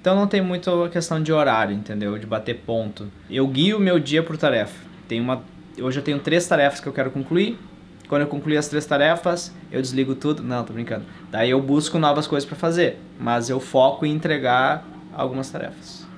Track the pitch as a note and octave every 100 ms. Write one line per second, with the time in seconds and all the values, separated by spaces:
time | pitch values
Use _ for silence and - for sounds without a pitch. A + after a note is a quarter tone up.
0 | F3+ F#3+ G3+ G3+ F#3 F3+ F3+ F3 E3+ F3
1 | E3 D#3+ D#3 D#3 C#3+ A2 G#2 G2+ G#2 G#2
2 | G#2 G#2+ G#2+ A2 G#2+ A#2 - A2+ A2+ G#2
3 | G#2 - - B2 C3+ C3 F3+ G#3+ G3 F3
4 | C#3 D3+ D#3+ D#3 D3+ A#2+ G2+ - - -
5 | - A#2 B2 B2+ - - - - B2+ C3
6 | C#3+ C#3+ C#3+ D#3+ F3 D#3+ C#3 C#3 - C3+
7 | C3 C#3 C3+ E3 G#3+ A#3 - - - -
8 | - C#3+ D3 D3 D3 D3+ D3 D3 D3 C#3+
9 | D3 E3 F#3 F3 - - - B2 C3 C3
10 | C3+ C3+ D3 D3+ A#2+ B2 A2+ A2 A#2 A2
11 | G#2+ - - G#2+ A#2 C3 C3+ C#3+ D3+ E3+
12 | D3+ C#3+ D3+ C#3+ C#3 D#3 E3 E3+ D#3+ -
13 | - - A#2 A#2+ A#2+ C3+ - C3+ C3 -
14 | D3+ D3+ D#3+ D3+ B2+ B2 C3+ D3+ - -
15 | - D#3 C3+ C3 C3+ - - - - -
16 | -